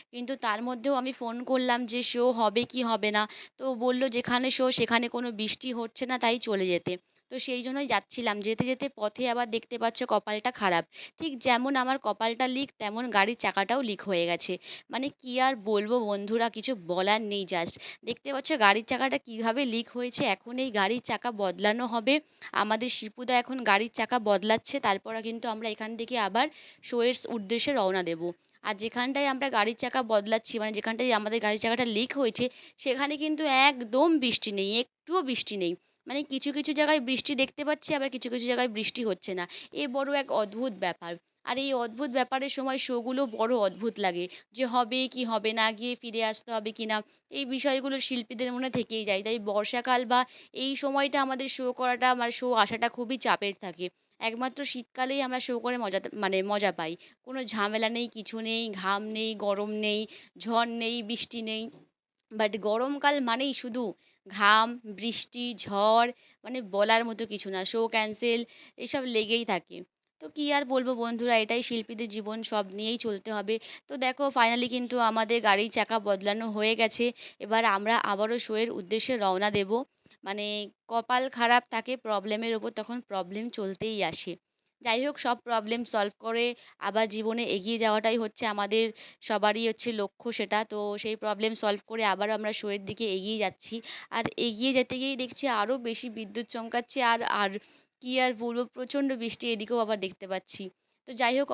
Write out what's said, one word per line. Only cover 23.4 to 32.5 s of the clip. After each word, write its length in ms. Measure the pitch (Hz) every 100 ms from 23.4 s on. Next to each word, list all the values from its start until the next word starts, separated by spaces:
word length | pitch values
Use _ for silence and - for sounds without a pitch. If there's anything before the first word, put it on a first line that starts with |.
এখন 140 | 240 262 233
গাড়ির 240 | 202 226 -
চাকা 180 | 226 247 214
বদলাচ্ছে, 460 | 196 208 226 - 277 226
তারপরে 320 | 196 214 226 220
কিন্তু 180 | 226 240
আমরা 140 | 214 226 214
এখান 160 | 220 226
থেকে 160 | 226 247 196
আবার 180 | 214 294 - - - -
শোয়ের 280 | 240 233 247 - 233
উদ্দেশ্যে 340 | 190 226 285
রওনা 280 | 269 190 190 175
দেব। 120 | 165 175 175 _ _ -
আর 60 | 208
যেখানটায় 460 | 220 240 247 277 285
আমরা 140 | 262 269 233
গাড়ির 200 | 208 233
চাকা 180 | 247 262 240
বদলাচ্ছি, 400 | 214 208 226 - 233
মানে 100 | 214 208
যেখানটায় 340 | 226 226 254 220
আমাদের 200 | 208 226 214
গাড়ির 160 | 214
চাকাটা 220 | 226 240 240 214
লিক 140 | 254 277
হয়েছে, 260 | 254 - 247